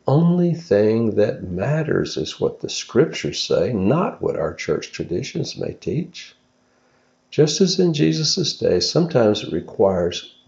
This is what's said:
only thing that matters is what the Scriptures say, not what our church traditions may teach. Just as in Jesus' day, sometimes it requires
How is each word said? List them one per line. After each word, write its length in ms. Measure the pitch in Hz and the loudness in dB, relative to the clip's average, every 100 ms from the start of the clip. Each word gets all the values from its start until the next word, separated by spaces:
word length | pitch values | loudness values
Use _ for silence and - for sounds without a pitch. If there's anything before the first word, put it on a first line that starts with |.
| - | 0
only 480 | 143 170 180 175 156 | 4 4 4 2 0
thing 560 | - 104 107 113 113 98 | 2 2 4 2 2 2
that 260 | 104 - | 0 0
matters 720 | 92 87 113 156 151 90 78 - | -6 -4 -2 0 0 0 -2 -4
is 220 | - - | -8 -4
what 220 | 73 - | -4 -4
the 80 | - | -10
Scriptures 720 | - - 113 160 - 73 - | -10 -2 0 0 0 -6 -4
say, 320 | - - 92 | -2 0 0
not 500 | 98 95 156 - - | 0 2 2 0 -4
what 140 | - - | -4 -2
our 180 | 78 - | -4 -4
church 360 | - 76 - | -4 -4 -4
traditions 640 | - - 87 - 170 131 - | -10 -6 -6 -4 -6 -6 -6
may 180 | - | -8
teach. 640 | - - 143 180 - - _ _ _ _ _ _ _ _ _ _ | -8 -6 -4 -6 -10 -20 _ _ _ _ _ _ _ _ _ _
Just 300 | - 151 - | 2 2 4
as 180 | 185 - | 2 2
in 160 | 180 147 | 2 2
Jesus' 580 | 160 160 156 - 151 | 2 2 0 -2 -2
day, 260 | - - 90 | -2 0 2
sometimes 640 | - 151 170 127 107 104 | 2 0 2 4 4 2
it 100 | 80 | -2
requires 840 | 80 - - 98 92 85 - - _ | -6 -4 2 2 2 0 -4 -10 _